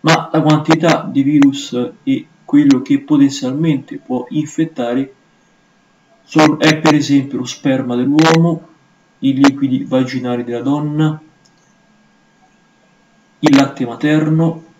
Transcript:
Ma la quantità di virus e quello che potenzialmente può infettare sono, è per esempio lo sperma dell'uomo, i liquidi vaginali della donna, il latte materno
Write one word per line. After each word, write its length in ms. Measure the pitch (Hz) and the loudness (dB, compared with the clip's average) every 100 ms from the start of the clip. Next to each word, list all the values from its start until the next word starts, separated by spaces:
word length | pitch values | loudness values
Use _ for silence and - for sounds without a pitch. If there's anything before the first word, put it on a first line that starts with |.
Ma 280 | 160 160 - | 0 0 0
la 80 | 160 | -2
quantità 600 | 151 151 - 156 175 151 - | 2 0 2 2 2 0 -2
di 140 | 131 | -2
virus 520 | 139 151 139 139 - 123 123 - | 2 4 2 2 -8 -6 -6 -8
e 220 | - 135 - _ | -4 -4 -6 _
quello 360 | - 143 143 131 | 0 2 4 2
che 200 | - 139 | 2 -2
potenzialmente 1000 | - 151 139 - 127 139 165 135 - - | 0 2 2 0 -6 -2 0 -2 -4 -18
può 260 | _ 123 123 | _ -8 -6
infettare 840 | 156 151 - 160 - 117 123 139 _ _ _ _ _ _ _ _ _ _ _ | -6 -6 -4 -6 -4 -4 -4 -6 _ _ _ _ _ _ _ _ _ _ _
sono, 380 | _ 160 156 151 | _ 2 2 4
è 180 | 165 151 | 0 2
per 160 | 156 | 2
esempio 440 | 151 143 139 131 123 | 2 2 0 0 -6
lo 60 | |
sperma 520 | 123 - 139 131 120 123 | -8 -6 -2 -2 -2 -2
dell'uomo, 720 | 127 147 160 165 170 160 - _ _ _ _ _ | 0 2 4 4 2 -2 -10 _ _ _ _ _
i 160 | 135 | -2
liquidi 480 | 131 139 - 135 127 | 2 2 2 -2 -2
vaginali 600 | - 127 127 131 123 120 | -2 -2 -2 -4 -6 -6
della 160 | 117 120 | -6 -6
donna, 600 | 127 147 151 151 156 156 - _ _ _ _ _ _ _ _ _ _ _ _ _ _ _ _ _ _ _ _ _ | -4 -4 -4 -2 -2 -2 -14 _ _ _ _ _ _ _ _ _ _ _ _ _ _ _ _ _ _ _ _ _
il 160 | 151 139 | 2 2
latte 280 | 135 - | 2 -2
materno 760 | 123 - 151 156 156 160 165 - - _ | -8 -4 0 0 2 0 0 -2 -14 _